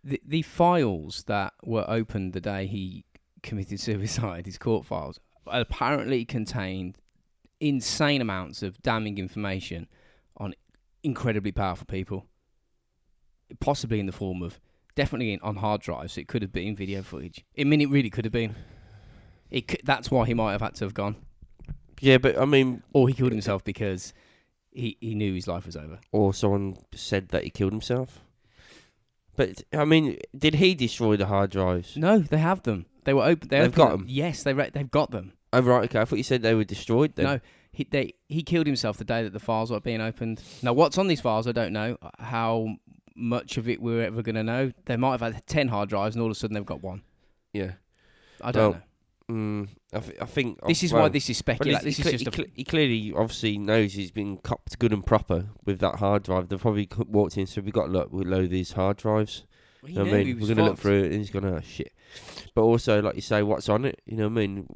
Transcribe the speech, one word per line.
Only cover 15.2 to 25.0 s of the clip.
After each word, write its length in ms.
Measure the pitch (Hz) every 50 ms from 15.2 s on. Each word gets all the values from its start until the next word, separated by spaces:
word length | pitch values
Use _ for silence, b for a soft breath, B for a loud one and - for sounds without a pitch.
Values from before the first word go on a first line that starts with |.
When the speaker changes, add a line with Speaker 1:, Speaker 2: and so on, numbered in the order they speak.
| 127 110
Speaker 1:
in, 80 | 98 -
on 140 | - 107 104
hard 240 | 98 110 107 107 101
drives. 360 | - - 82 64 78 90 - -
It 100 | 73 -
could 140 | - 120
have 100 | 104 92
been 220 | - 92 87 104 107
video 260 | 98 98 95 98 95
footage. 420 | 95 - 90 69 67 85 - - _ _ _ -
I 60 | 143
mean, 160 | 143 151 151
it 80 | 147 139
really 200 | 139 143 127 107
could 140 | - 120 110
have 80 | 113
been. 220 | 110 120 113 107 107 b b b b b b b b b b b b b b b b b b b
It 200 | - 131 - -
c-, 80 | - - -
that's 260 | - 139 - - -
why 160 | 135 127 110
he 80 | 120 117
might 180 | 117 110 104
have 80 | 98 104
had 140 | 110 - -
to 80 | - 110
have 100 | 95 101
gone. 220 | - 101 101 104 - - - _ _ - - - _ - - - - - - - -
Speaker 2:
Yeah, 180 | - 135 131 127
but, 200 | 131 135 - -
I 60 | 127
mean 380 | 143 147 139 135 131 123 - - _
Speaker 1:
Or 160 | - 143 127 123
he 60 | 135
killed 180 | - 131 127
himself 320 | 113 107 98 113 101 92 -
because 480 | 104 95 - 110 101 95 90 - - b b b b b b b b b b _ _
he, 280 | _ 127 123 113 - _